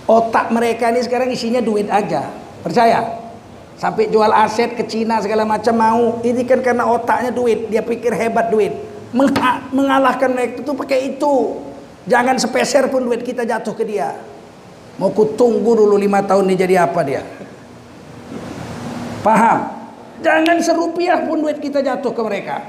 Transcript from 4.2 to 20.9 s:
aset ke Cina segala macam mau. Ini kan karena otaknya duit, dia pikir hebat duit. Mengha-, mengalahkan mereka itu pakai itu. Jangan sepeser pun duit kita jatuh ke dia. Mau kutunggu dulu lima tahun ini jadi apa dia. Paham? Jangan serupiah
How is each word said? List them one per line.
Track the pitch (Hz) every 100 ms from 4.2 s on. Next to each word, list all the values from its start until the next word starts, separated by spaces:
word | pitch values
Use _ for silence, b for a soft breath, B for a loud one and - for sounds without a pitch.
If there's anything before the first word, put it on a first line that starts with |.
| 214
aset | 196 214 - 233 233
ke | 226
Cina | 220 226 226
segala | 190 214
macam | 220 214 247 233
mau. | 220 233 240 233
Ini | 233 247 247
kan | 254
karena | 247 240 220
otaknya | 233 233 220 247
duit, | 233 247 214 220
dia | 220
pikir | 214 233 240 202
hebat | 226 202 -
duit. | 214 202 - - - -
Mengha-, | 233 269 - 269 - - 262
mengalahkan | 277 269 269 254 262
mereka | 254 247 -
itu | 254
pakai | 285 - 269 269
itu. | - 294 269 226 - - - - - -
Jangan | 240 247 247
sepeser | 226 254 233 285 262
pun | 262
duit | 247 233
kita | - 247
jatuh | 233 226 226 202
ke |
dia. | 220 202 165 - - - - - - - - -
Mau | 190
kutunggu | 190 214 - 247 208 202 226
dulu | 208 202
lima | 202 196
tahun | 196 196 190
ini | 185
jadi | 185 185 170
apa | 170
dia. | 165 127 - - - - - - - - - - - - - - - - - - - -
Paham? | 196 220 226 160 - - - - - -
Jangan | 320 311 320 339
serupiah | 320 339 339